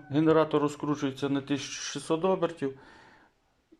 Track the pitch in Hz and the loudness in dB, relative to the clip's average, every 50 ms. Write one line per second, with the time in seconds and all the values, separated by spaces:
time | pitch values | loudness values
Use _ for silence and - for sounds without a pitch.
0 | - - 135 147 160 160 160 160 156 156 151 151 147 147 147 - - 147 147 143 | -2 -2 0 4 4 6 6 6 4 4 2 2 2 0 -2 -2 -4 -2 -2 0
1 | 147 135 131 - 139 135 139 139 135 - 147 131 - - - - - - - 143 | -2 -4 -2 -2 -2 -2 -2 -2 -2 -2 -2 -4 -4 -6 -10 -10 -8 -8 -8 -6
2 | 143 - 160 160 170 190 190 170 170 165 170 - 139 135 135 - - - - - | -4 -2 -2 0 2 2 2 2 0 -2 -2 -2 -6 -6 -6 -8 -14 -20 -20 -20
3 | - - - - - _ _ _ _ _ _ _ _ _ _ _ | -20 -20 -20 -20 -20 _ _ _ _ _ _ _ _ _ _ _